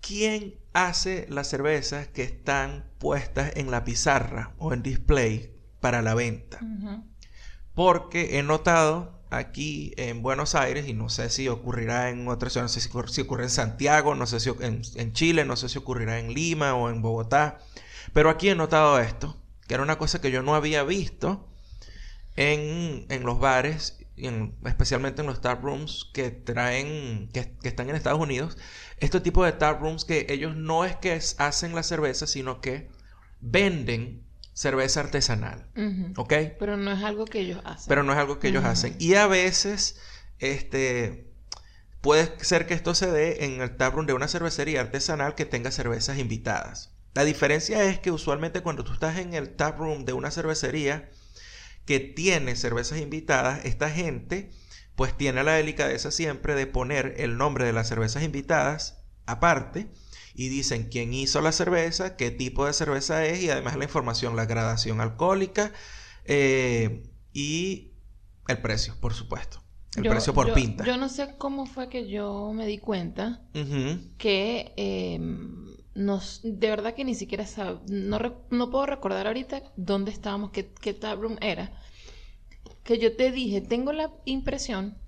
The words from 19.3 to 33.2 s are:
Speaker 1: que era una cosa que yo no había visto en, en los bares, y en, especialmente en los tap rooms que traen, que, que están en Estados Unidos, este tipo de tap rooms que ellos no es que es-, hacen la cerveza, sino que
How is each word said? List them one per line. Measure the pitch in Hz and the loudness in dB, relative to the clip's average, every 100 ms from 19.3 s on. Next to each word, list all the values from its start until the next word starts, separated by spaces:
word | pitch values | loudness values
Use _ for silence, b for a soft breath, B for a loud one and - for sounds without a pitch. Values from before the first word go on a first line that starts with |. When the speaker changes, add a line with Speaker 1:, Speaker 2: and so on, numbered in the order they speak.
| - - - - | -8 -16 -20 -4
Speaker 1:
que | |
era | 127 | -2
una | 139 156 | 0 2
cosa | 156 170 | 2 2
que | 143 | 2
yo | 127 | 2
no | 131 151 | 4 4
había | 151 151 | 4 2
visto | 143 196 147 - 139 196 - B B B B B B B B | 2 0 -2 -2 -2 -2 -6 B B B B B B B B
en, | - 143 151 151 165 170 135 - | 0 2 2 0 -2 -4 -4 -6
en | 131 | -4
los | 123 120 | 0 4
bares, | 135 131 135 160 - - - - | 4 4 2 -2 -6 -10 -18 -10
y | 127 | -6
en, | 113 107 - 127 | -4 -4 -6 -2
especialmente | - - 127 135 139 | 4 4 4 0 -2
en | 151 | -4
los | 127 | -2
tap | 127 123 | -2 -2
rooms | 131 139 151 - - | -2 -4 -6 -8 -10
que | - 127 | -4 -4
traen, | 113 - 120 123 123 143 151 135 110 110 | -4 -6 -2 0 0 -2 -6 -6 -6 -6
que, | 127 123 - | -6 -6 -6
que | 123 | -6
están | 120 127 | -4 -2
en | |
Estados | 151 143 147 | -2 0 2
Unidos, | 156 127 156 - B B B B | 2 0 -2 -6 B B B B
este | 147 185 | 2 4
tipo | 175 175 | 6 6
de | 180 | 6
tap | 156 151 151 | 6 2 2
rooms | 151 160 | -2 -4
que | - 160 131 | 0 0 0
ellos | 139 156 156 | -2 -2 -4
no | 156 165 | 0 2
es | 180 180 | 2 0
que | 185 | 0
es-, | 165 - - | 0 -2 0
hacen | 143 143 170 165 | 0 0 -2 -4
la | |
cerveza, | 160 165 151 127 156 | -2 0 0 0 -2
sino | 143 131 127 | -4 -4 -6
que | - 131 165 - b b | -4 -6 -8 -18 b b